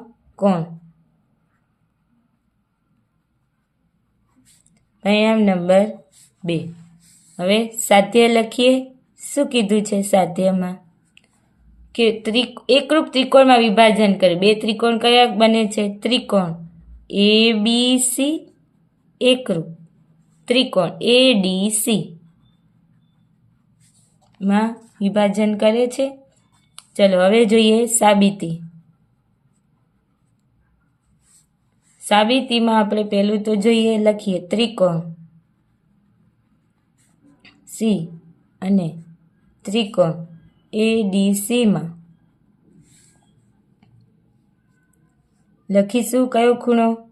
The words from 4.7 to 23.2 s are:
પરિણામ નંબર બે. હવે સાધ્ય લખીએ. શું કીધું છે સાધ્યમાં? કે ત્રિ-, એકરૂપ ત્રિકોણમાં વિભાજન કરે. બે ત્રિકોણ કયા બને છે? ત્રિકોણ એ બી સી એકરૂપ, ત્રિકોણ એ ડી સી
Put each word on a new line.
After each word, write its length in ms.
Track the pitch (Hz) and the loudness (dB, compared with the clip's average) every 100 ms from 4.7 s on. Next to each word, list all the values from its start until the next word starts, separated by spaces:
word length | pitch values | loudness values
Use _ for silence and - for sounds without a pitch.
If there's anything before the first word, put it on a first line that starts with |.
| _ _ _ | _ _ _
પરિણામ 380 | 196 208 220 220 | -2 0 0 2
નંબર 460 | 208 180 175 190 214 214 _ _ _ _ | 2 0 2 2 2 -4 _ _ _ _
બે. 140 | 170 165 - - - _ _ _ _ - | -6 -6 -8 -14 -20 _ _ _ _ -8
હવે 180 | 180 214 226 | -2 0 -2
સાધ્ય 580 | - - 208 196 240 233 | -8 2 2 4 2 2
લખીએ. 640 | 233 220 - 247 262 262 - _ _ - | 2 0 0 2 2 -2 -16 _ _ -8
શું 140 | - 277 | -4 -2
કીધું 340 | 247 196 214 | -2 0 -2
છે 180 | 202 202 | -2 -4
સાધ્યમાં? 760 | 202 196 170 170 190 185 180 185 _ _ _ _ _ _ _ _ _ _ - - | 0 0 0 -2 -2 -2 -4 -8 _ _ _ _ _ _ _ _ _ _ -12 -2
કે 260 | 226 214 220 | -2 -2 -2
ત્રિ-, 300 | 220 247 - - | -2 -4 -6 0
એકરૂપ 380 | 262 277 311 302 | 0 2 0 0
ત્રિકોણમાં 460 | 254 262 269 262 247 | -2 2 4 6 6
વિભાજન 540 | 233 196 226 202 214 | 4 4 4 4 2
કરે. 220 | 190 185 170 | 2 0 2
બે 200 | 202 214 | 2 0
ત્રિકોણ 420 | 220 214 233 226 | -2 -2 -2 0
કયા 280 | 240 240 240 | 2 4 4
બને 420 | 202 226 226 214 | 2 2 2 0
છે? 300 | 214 208 202 | -2 -6 -6
ત્રિકોણ 500 | 220 247 254 196 175 170 - - - - - | -4 -4 0 -2 -2 -6 -14 -20 -20 -20 -8
એ 440 | 196 208 214 226 | 0 2 4 2
બી 460 | 214 214 233 247 254 | 0 0 0 0 0
સી 480 | - - 277 330 - _ _ _ _ _ _ _ | -2 -2 -4 -4 -10 _ _ _ _ _ _ _
એકરૂપ, 460 | 247 254 254 165 156 - - _ _ _ _ _ - | 0 0 -2 -6 -8 -14 -20 _ _ _ _ _ -4
ત્રિકોણ 420 | 247 262 190 175 - | -2 0 -2 -4 -4
એ 320 | - 247 262 | 0 2 2
ડી 360 | 214 185 185 208 | 2 -2 -2 -4
સી 500 | - - 202 165 - - _ _ _ _ _ _ _ _ _ | -4 -4 -4 -6 -14 -20 _ _ _ _ _ _ _ _ _